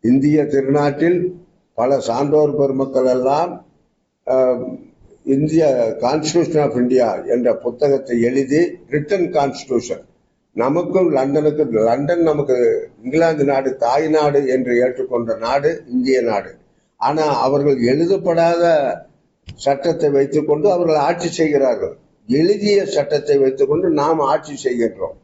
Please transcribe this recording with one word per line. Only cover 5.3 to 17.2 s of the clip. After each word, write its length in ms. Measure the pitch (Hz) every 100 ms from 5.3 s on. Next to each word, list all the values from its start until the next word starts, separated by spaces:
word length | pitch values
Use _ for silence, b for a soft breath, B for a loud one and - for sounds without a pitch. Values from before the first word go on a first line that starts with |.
| 139 151 160 151 127 113 -
Constitution 580 | 120 151 156 175 160 151
of 160 | 139
India 540 | 123 123 127 113 90 -
என்ற 300 | 123 113 -
புத்தகத்தை 640 | 120 117 143 135 127 120
எழுதி, 580 | 117 131 131 147 175 - -
ரிட்டன் 420 | 147 147 196 170
கான்ஸ்டிடியூஷன், 720 | 151 139 - - 123 - 95 - _ _ _ _
நமக்கும் 580 | - 123 156 165 190 175
லண்டனுக்கு, 540 | 139 135 147 151 151 143
லண்டன் 500 | 110 110 123 143 170
நமக்கு 680 | 160 147 139 123 120 110 - _
இங்கிலாந்து 420 | 117 151 165 156 139
நாடு 300 | 135 135 -
தாய் 340 | 117 135 156
நாடு 380 | 156 147 143 135
என்று 260 | 131 123
ஏற்றுக்கொண்ட 640 | 120 123 123 127 120 113 113
நாடு 460 | 113 139 147 160 -
இந்திய 340 | 123 127 127
நாடு. 340 | 117 104 95 - _ _ _ _
ஆனா 260 | 120 156